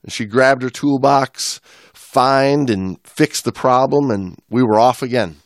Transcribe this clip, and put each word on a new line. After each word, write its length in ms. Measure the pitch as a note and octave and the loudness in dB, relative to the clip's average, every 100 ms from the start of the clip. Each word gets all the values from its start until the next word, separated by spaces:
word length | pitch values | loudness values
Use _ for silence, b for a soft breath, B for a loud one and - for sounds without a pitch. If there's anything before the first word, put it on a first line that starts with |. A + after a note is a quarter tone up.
And 100 | - | -12
she 140 | - G#2+ | -10 -4
grabbed 360 | A#2+ C3 C3+ | 2 4 2
her 80 | B2+ | -4
toolbox, 880 | - C#3+ C#3 C3+ C#3 C3 - - - b b b | -4 -2 0 2 2 0 -8 -10 -10 b b b
fined 760 | _ - C3+ B2+ C3+ C#3 C#3+ C3+ | _ -4 0 2 2 2 0 0
and 280 | G2 F#2+ F2+ | -2 -4 -10
fixed 400 | _ - D3+ - | _ -2 -2 -2
the 80 | - | -8
problem, 580 | - C3 B2+ C3 C#3+ C#3 | -2 0 2 2 0 0
and 260 | G2+ F#2 - _ | -4 -6 -12 _
we 120 | A#2 | -2
were 160 | B2 G#2+ | 2 4
off 200 | B2 B2 | 4 2
again. 340 | B2+ B2 F#2 D2+ | -4 -2 -4 -8